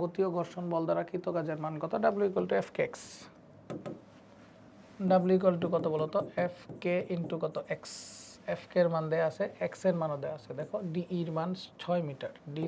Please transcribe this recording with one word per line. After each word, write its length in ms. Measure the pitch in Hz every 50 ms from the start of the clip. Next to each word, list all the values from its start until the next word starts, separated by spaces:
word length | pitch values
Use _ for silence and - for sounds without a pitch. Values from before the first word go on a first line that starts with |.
| 175
গতি 180 | 175 175 - 190
ও 20 | 185 170 175
ঘর্ষণ 260 | 170 170 - 180 180 175 170
বল 100 | 165 165 165
দ্বারা 140 | 170 170 175 170
কৃত 160 | - 180 - 185 170
কাজের 220 | 170 160 156 156 151 151
মান 100 | 156 156 151 156
কত? 100 | 165 - 220 214 226 202 202 208
W 20 | 196
equal 180 | 190 190 180 180
to 40 | 190 196 185
F 20 | - -
K 20 | - - -
X। 40 | - - - - - - - - - - - - - - - - - - - - - - - - - - - - - - - - - - - - - - - - - - 196 185 185 185 175 185
W 40 | 185
equal 200 | 185 190 185 175 170 175
to 40 | 165 170
কত 100 | 165 - 165 156
বলো 120 | 156 156 156 -
তো? 60 | 196 - - - - 180
এফ 100 | 175 - - - - 131 - -
কে 120 | 180 175 185 - - 185
into 220 | 170 165 - 175 160 165
কত? 140 | 160 - 151 - - 156 -
X। 20 | - - - - - - - - - - - - - - 175
এফ 80 | 170 - -
কে 80 | - 180 175
এর 60 | 170 165
মান 100 | 160 160 156 160
দেয়া 140 | 165 165 156
আছে, 140 | 151 - 196 - - - 180 175
X 40 | - - - 190
এর 80 | 170 170 160
মানও 140 | 156 147 139 139
দেয়া 140 | 143 - -
আছে। 120 | - - 143 135
দেখো, 160 | 156 - - 214 202 170 160
ডিই 120 | 180 170 - 180 175
এর 100 | 170 165 156
মান 140 | 160 165 180 185 185 - - - - -
ছয় 200 | - 180 175 165 147
মিটার, 240 | 139 - - - - - - 147 143
ডি 100 | 160 160